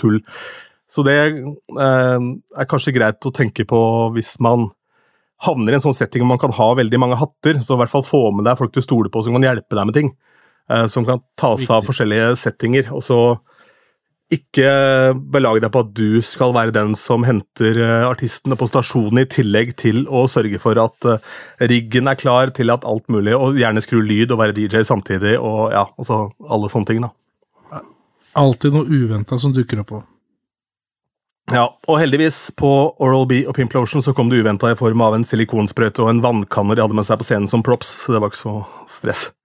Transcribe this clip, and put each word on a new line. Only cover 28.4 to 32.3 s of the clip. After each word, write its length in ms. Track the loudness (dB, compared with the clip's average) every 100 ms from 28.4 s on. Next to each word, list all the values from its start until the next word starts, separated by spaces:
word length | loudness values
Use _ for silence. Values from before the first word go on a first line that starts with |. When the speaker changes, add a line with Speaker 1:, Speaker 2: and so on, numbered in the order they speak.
| 2 2 0
Speaker 2:
noe 140 | 0 0
uventet 500 | 0 0 -4 -4 -4
som 140 | 0
dukker 280 | 0 -2 -6
opp 100 | -8
også. 140 | -12 -16 _ _ _ _ _ _ _ _ _ _ _ _ _ -2
Speaker 1:
Ja, 140 | 0 0 -2 0
og 100 | 2
heldigvis 520 | 2 2 2